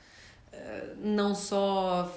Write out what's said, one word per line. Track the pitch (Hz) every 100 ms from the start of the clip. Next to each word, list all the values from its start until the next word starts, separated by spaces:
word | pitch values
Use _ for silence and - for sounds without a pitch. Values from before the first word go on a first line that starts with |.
| - - - - -
eh, | - - - - -
não | 208 208 202
só | 196 - 196 196 196 185 180 175